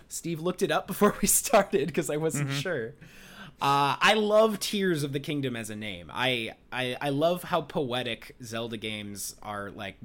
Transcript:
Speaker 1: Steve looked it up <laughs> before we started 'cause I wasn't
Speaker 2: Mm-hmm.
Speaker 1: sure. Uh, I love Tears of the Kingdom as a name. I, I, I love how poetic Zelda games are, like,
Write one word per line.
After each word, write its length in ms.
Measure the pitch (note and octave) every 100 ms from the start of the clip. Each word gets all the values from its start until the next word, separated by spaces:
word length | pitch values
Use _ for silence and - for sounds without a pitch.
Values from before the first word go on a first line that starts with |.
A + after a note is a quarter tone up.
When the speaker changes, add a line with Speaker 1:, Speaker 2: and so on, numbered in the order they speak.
| -
Speaker 1:
Steve 300 | - E3 E3
looked 240 | E3+ F3+
it 80 | E3+
up 160 | D#3+ -
<laughs> 0 |
before 280 | F#3 G3+ -
we 60 | G3+
started 680 | - - G#3+ G3+ G3+ E3+
'cause 160 | F3+ D3
I 80 | D3+
wasn't 320 | D#3+ C#3+ C#3
Speaker 2:
Mm-hmm. 100 | C#3
Speaker 1:
sure. 340 | F#3 D#3 A2+ - - - - - - -
Uh, 300 | C#3 C#3 C#3 C3
I 140 | F#3 G#3+
love 440 | G#3 G#3+ A3 G3+
Tears 440 | - G#3 F#3+ D#3+
of 100 | C#3+
the 60 | C#3
Kingdom 360 | C#3+ D3 C3+ A#2
as 140 | G#2+
a 60 | G#2+
name. 340 | G#2+ F2+ E2
I, 420 | - B2+ B2 A2 - _
I, 260 | B2 B2+ B2+
I 100 | C#3+
love 340 | C#3 E3 F3+
how 180 | - F3
poetic 760 | D#3 F3+ C3 B2 A#2+ A2+ - -
Zelda 320 | A#2+ A2+ A#2 A2+
games 600 | A2 G#2+ G#2 G2+ - -
are, 260 | G#2+ G#2 G2+
like, 280 | G2 G2 -